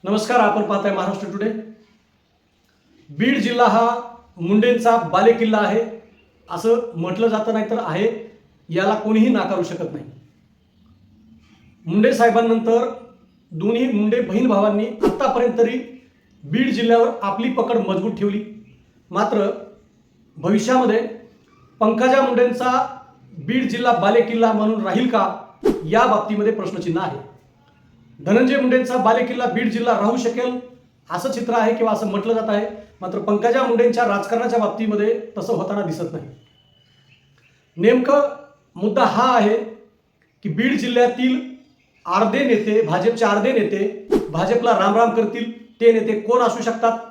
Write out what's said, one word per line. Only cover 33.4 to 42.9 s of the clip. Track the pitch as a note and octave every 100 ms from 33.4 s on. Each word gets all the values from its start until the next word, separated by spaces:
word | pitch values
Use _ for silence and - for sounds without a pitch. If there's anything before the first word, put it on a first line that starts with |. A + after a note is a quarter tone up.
| A#3 B3+
मुंडेंच्या | B3+ A#3 A#3+ A3 A3+
राजकारणाच्या | G3 - A#3 A#3+ A#3
बाबतीमध्ये | G#3 A3 A3 G#3 G#3+ A#3 - G3+
तसं | -
होताना | E3 F#3 G#3
दिसत | F3+ D#3+ E3
नाही. | D#3+ - - _ _ _ _ _ _ _ _ _ _ _ _ _ E3
नेमकं | G#3 B3+ C4 C#4+ C#4+ - - _ _ F3+
मुद्दा | G#3 G3+
हा | B3 G#3+ B3+ A#3+
आहे | G#3 A3+
की | - - - _ _ _ _ _ F#3+
बीड | D3+ - A#3+
जिल्ह्यातील | B3 A#3+ A#3+ A#3+ B3+ B3+ - - _ _ _ _ E3
अर्धे | F#3 G#3 C4
नेते, | B3+ G#3+ G#3+ G#3+
भाजपचे | D3+